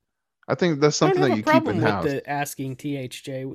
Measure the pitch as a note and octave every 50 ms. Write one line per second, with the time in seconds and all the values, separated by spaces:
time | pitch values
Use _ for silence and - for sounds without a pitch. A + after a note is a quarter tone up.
0 | _ _ _ _ _ _ _ _ _ - - - F#3 F3 D#3 C#3 D3 D3+ D3 -
1 | E3 C#3 - - D3 B2+ A2+ G#2+ G#2+ D#4 D#4 - D#4+ C4 G3+ - - G#2+ G#2 C3
2 | E3+ C#3+ C#3 B2+ - C3 C#3+ C#3+ C#3+ - - - C3+ C3 B2+ - - D3 C#3+ C#3
3 | B2+ B2 - - - C#3+ C3 C3 C3 C3+